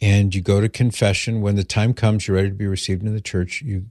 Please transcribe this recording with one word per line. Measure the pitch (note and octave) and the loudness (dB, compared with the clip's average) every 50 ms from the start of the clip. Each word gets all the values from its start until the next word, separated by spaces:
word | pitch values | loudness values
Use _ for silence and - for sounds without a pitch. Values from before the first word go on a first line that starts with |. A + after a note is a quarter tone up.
And | A2 G2+ G2 G2+ G2+ G2 F#2 | 2 4 4 4 4 2 0
you | F#2+ | 0
go | E2+ - G2 G2+ | 0 2 2 2
to | A2 | 2
confession. | A2 - - B2 A#2 - - A2+ G2+ G2 - - A#2 A2+ A2 | 2 0 0 0 0 0 2 2 2 2 0 -2 -2 -2 0
When | G2+ G2+ G2+ | 0 0 0
the | G2+ F#2 | 0 0
time | - - G#2 G#2+ A#2+ B2+ | 0 0 0 2 2 2
comes, | - A#2 G#2+ G#2+ G#2 - | 2 2 2 2 0 0
you're | G#2 F#2+ | 0 0
ready | F#2 G2 G2 | 2 0 0
to | G2 | -2
be | G2+ G#2 | -4 -4
received | G2 F#2+ - - - F#2+ F2+ G#2 | -4 -4 -4 -2 -4 -2 -2 -2
into | G#2+ G#2+ | -4 -4
the | G#2+ | -4
church. | - - - F#2 F2+ F2 - - | -4 -4 -2 -2 -2 -2 -6 -8
You | D3 B2 G2+ F2+ G2+ - | -6 -6 -6 -6 -6 -6